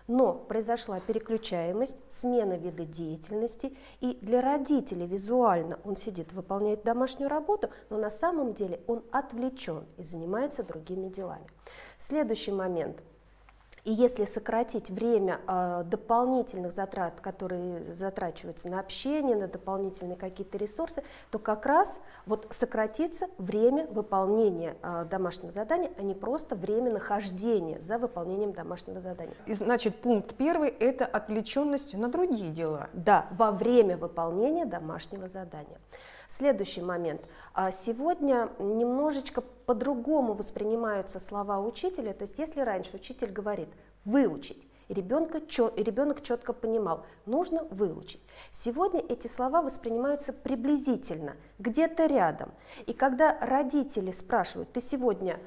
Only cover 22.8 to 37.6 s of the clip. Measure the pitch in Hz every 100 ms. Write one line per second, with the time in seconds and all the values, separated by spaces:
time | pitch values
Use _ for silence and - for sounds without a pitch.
22.8 | 214 214 330 339 370 - 180 208 233 285
23.8 | 320 214 208 190 190 220 214 170 165 -
24.8 | 165 170 170 190 180 175 170 202 214 339
25.8 | 339 - 196 196 208 302 - 196 190 214
26.8 | 254 208 - 208 196 180 226 214 165 -
27.8 | 165 226 240 - 170 190 208 175 170 175
28.8 | - 185 185 180 165 - - 208 208 240
29.8 | 226 - 240 214 - - 285 339 294 -
30.8 | 240 262 247 208 214 214 214 277 294 277
31.8 | - 196 240 320 370 226 175 156 160 151
32.8 | - - 170 185 - 185 220 196 226 247
33.8 | 202 175 170 170 165 180 254 330 277 175
34.8 | 156 165 - 196 185 190 180 156 147 -
35.8 | - - - - - - 277 208 190 -
36.8 | 180 175 165 - - - - -